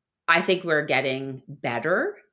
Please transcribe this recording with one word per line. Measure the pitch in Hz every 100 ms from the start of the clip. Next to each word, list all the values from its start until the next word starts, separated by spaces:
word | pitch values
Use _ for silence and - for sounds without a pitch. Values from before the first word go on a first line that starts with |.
| _ _ -
I | 170
think | 180 180
we're | 170 151
getting | 151 131 135 131 135 131 -
better | 143 127 120 151 196 381 403 _